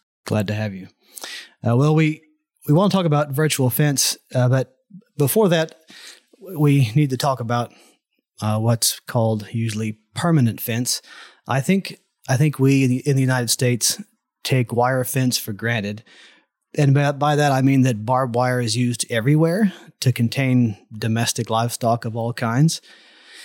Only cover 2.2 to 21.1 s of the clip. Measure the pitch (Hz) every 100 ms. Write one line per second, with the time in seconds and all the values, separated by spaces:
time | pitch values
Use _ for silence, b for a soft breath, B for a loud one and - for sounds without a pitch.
2.2 | _ _ _ _ - 151 202 190 170 147
3.2 | 147 135 156 - 127 - 151 135 - -
4.2 | _ 131 123 131 127 _ _ - - -
5.2 | 139 214 202 165 165 - _ B B B
6.2 | B _ 180 170 147 139 113 117 147 127
7.2 | 147 123 113 120 117 b b b _ _
8.2 | _ - 107 107 113 117 - - - 123
9.2 | 113 110 107 117 113 107 110 107 _ -
10.2 | 170 160 117 - - 117 127 - B B
11.2 | B B - 127 135 190 - - _ _
12.2 | - 127 156 135 135 139 131 127 147 135
13.2 | 131 127 117 - 127 123 - - - _
14.2 | _ _ - 131 120 113 123 131 127 135
15.2 | 127 - - 98 113 117 101 104 B B
16.2 | B B B _ _ - 143 139 143 139
17.2 | 147 147 147 131 135 135 131 107 107 127
18.2 | 131 117 127 127 117 113 123 123 - 117
19.2 | 120 151 165 185 208 B - - 131 120
20.2 | 117 - 131 127 117 101 - 110 113